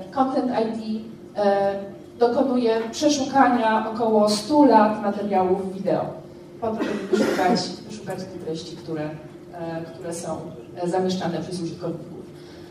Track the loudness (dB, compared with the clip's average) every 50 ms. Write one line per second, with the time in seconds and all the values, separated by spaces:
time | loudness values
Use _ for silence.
0 | -8 -4 0 0 0 2 2 0 0 0 0 0 0 0 -2 -4 -4 -4 -6 -6
1 | -6 -10 -14 -16 -18 -8 -2 2 2 4 4 4 2 2 0 -2 -6 -10 -12 -16
2 | -16 -18 2 2 2 4 4 2 2 4 2 2 4 2 2 2 0 -4 -2 2
3 | 2 2 4 2 0 2 4 6 6 6 6 4 4 4 2 2 0 -2 -2 0
4 | 2 4 6 6 4 4 2 -2 0 4 6 8 8 10 10 8 8 6 2 0
5 | -2 -2 -2 -2 -2 0 2 2 4 4 2 0 0 -4 -6 -4 0 0 0 0
6 | 0 -4 -8 -10 -14 -16 -18 -18 -18 -18 -10 -6 -4 -4 -2 -2 -2 -2 -2 -4
7 | 0 0 2 2 2 2 2 2 4 4 2 2 0 -4 -8 -12 -12 -14 -14 -12
8 | -10 -8 -8 -8 -10 -12 -12 -10 -8 -8 -8 -8 -8 -12 -14 -12 -10 -8 -6 -6
9 | -6 -6 -8 -10 -14 -16 -18 -18 -18 -16 -12 -10 -8 -8 -6 -8 -8 -10 -12 -10
10 | -10 -8 -8 -8 -6 -8 -8 -8 -8 -12 -14 -14 -16 -14 -8 -4 -2 0 0 2
11 | 2 2 0 0 -2 -2 -4 -4 -4 -6 -6 -6 -6 -6 -6 -6 -6 -6 -6 -6
12 | -10 -12 -14 -14 -14 -16 -18 -18 -18 -18 -18 -18 -18 -18